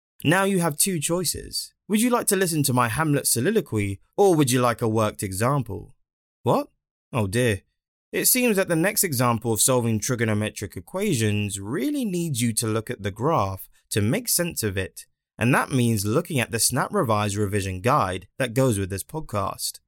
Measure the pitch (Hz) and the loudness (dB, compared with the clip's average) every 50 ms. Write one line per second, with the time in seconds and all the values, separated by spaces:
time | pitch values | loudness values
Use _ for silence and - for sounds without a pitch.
0 | _ _ _ - - - 165 190 196 196 202 180 170 165 151 - - 202 185 160 | _ _ _ -4 0 2 2 4 4 2 2 2 2 0 0 0 -2 -2 -2 -2
1 | 143 - 165 180 185 - - 101 - - - - - - _ _ _ - 190 214 | -2 -2 -2 -2 -2 -4 -4 -6 -8 -10 -8 -8 -8 -10 _ _ _ -2 0 0
2 | 226 247 240 233 - - 202 190 190 165 165 156 139 - 123 127 120 117 110 135 | 2 2 2 2 2 2 2 2 2 2 2 0 0 2 2 2 2 2 0 0
3 | 160 156 143 139 - - - 120 120 175 226 220 - - - 107 101 98 98 - | 0 2 2 2 0 0 0 0 0 0 0 0 -2 -2 -2 -2 -2 -2 -4 -8
4 | _ _ _ - 202 196 175 151 151 120 123 127 123 120 113 - 127 113 107 113 | _ _ _ 4 4 6 6 6 4 4 4 2 2 2 2 0 0 0 2 2
5 | 110 107 101 - - 98 92 92 113 123 143 143 120 - 95 101 101 98 - _ | 0 0 -2 -4 -6 -6 -2 0 0 2 2 0 -2 -4 -8 -10 -12 -14 -20 _
6 | _ _ _ _ _ _ _ _ - - 151 254 294 - _ _ _ _ _ _ | _ _ _ _ _ _ _ _ 0 2 2 2 0 -2 _ _ _ _ _ _
7 | _ _ - 131 107 95 92 120 127 120 104 90 - _ _ _ _ _ _ _ | _ _ -2 -2 0 0 2 2 2 2 2 0 -4 _ _ _ _ _ _ _
8 | _ _ - - - - - 254 247 247 214 185 190 170 175 160 170 196 220 - | _ _ -4 0 2 2 2 4 4 4 4 2 2 2 2 2 2 2 2 0
9 | - 185 139 117 127 120 117 113 - 120 113 98 - - 131 127 117 117 110 107 | 0 0 0 2 2 2 2 0 0 -2 0 2 2 2 4 2 2 2 0 0
10 | - - 127 107 117 110 110 104 107 107 - - - 98 - 95 - - - 185 | 0 -2 -2 0 0 0 0 0 -2 -4 -6 -8 -10 -12 -10 -14 -14 -10 -6 -4
11 | 202 220 165 117 110 107 104 104 104 104 101 101 98 101 127 180 247 294 294 285 | -2 0 0 0 0 0 0 0 -2 -4 -6 -8 -8 -6 -6 -4 -2 -2 -2 -2
12 | 254 214 175 175 170 165 143 110 120 117 110 - - 110 107 113 110 - 120 - | -2 -2 -2 -2 -2 -2 -2 -2 -2 0 0 0 -2 -2 -2 -2 -4 -6 -8 -8
13 | 95 101 98 107 117 151 165 135 101 98 98 92 - - _ _ _ - - 113 | -6 -8 -6 -4 -2 0 0 0 0 -2 -4 -8 -12 -18 _ _ _ -6 -2 0
14 | 101 107 151 - 120 - - - 175 175 - - - 104 92 98 92 - - - | 2 2 0 0 -2 -2 -2 -2 -2 -2 -4 -4 -4 -4 -2 -4 -6 -6 -10 -16
15 | - _ _ _ _ _ _ - - 123 - 214 - - - 131 120 117 113 104 | -20 _ _ _ _ _ _ -2 2 2 2 2 2 0 0 2 2 2 2 0
16 | 98 104 110 151 175 - 175 131 113 - - 110 - - 120 131 180 - - 208 | 0 0 0 0 -2 -2 -2 -2 -2 -2 -2 -2 0 0 0 0 -2 -2 -2 -2
17 | 170 - 110 104 104 104 101 104 107 98 101 104 95 98 92 92 92 117 139 143 | 0 0 0 0 0 -2 -2 -2 -2 -2 -2 -2 -4 -4 -4 -2 0 2 2 2
18 | 110 92 92 92 - - _ - 131 120 107 131 131 131 110 98 98 90 98 95 | 2 0 -2 -6 -10 -10 _ -4 -4 -2 0 2 2 2 2 0 -2 -4 -6 -8
19 | - - - 156 156 - - 104 98 92 - - - - - - _ | -8 -8 -10 -10 -8 -6 -4 -4 -4 -4 -4 -6 -8 -8 -10 -12 _